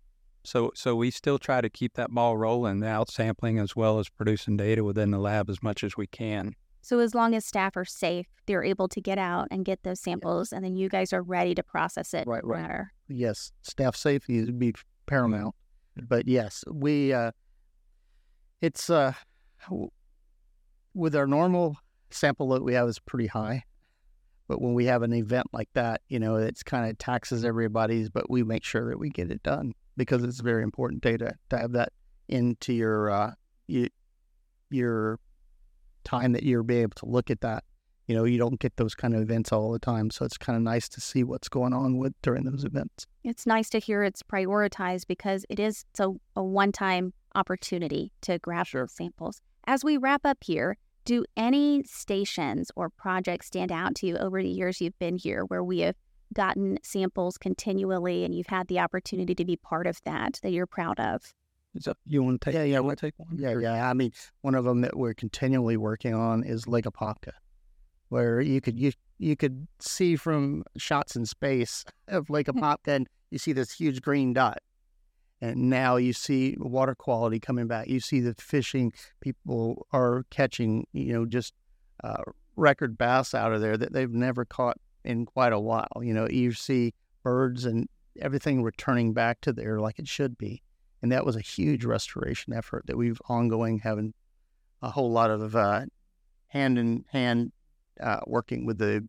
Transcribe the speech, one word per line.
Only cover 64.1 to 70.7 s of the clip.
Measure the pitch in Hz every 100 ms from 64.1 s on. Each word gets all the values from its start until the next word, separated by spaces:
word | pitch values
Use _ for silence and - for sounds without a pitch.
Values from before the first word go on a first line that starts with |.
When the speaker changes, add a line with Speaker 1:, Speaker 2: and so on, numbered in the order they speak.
| - - _
Speaker 3:
one | 139
of | 131 123
'em | 120
that | 123 -
we're | 120
continually | 110 113 - 131 131 117 113
working | 107 110 127
on | 113 113 113
is | 110 113 113
Lake | 120
Apopka, | 110 - 110 107 - - _ _ _ _ - _ _
where | 123 120 117
you | 147 135
could, | 127 117
you, | 139 - _ -
you | 165
could | 147 143 131 156 -
see | - - 180
from | 160 165 151 139 151 -